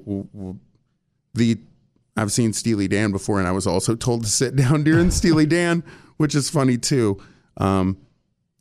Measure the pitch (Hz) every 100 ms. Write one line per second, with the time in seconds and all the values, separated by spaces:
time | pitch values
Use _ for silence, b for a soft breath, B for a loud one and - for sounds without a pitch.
0 | - 98 98 104 95 95 - _ _ _
1 | _ _ _ 110 117 107 - _ _ _
2 | _ - 104 - 113 101 117 107 95 101
3 | 107 95 - 101 90 95 92 90 - 110
4 | - 117 110 - 123 131 127 156 151 160
5 | 175 - 180 156 151 170 175 170 B B
6 | B - 151 147 131 160 131 123 - 139
7 | 110 98 B B B - 98 95 92 95
8 | _ _ _ _ _ _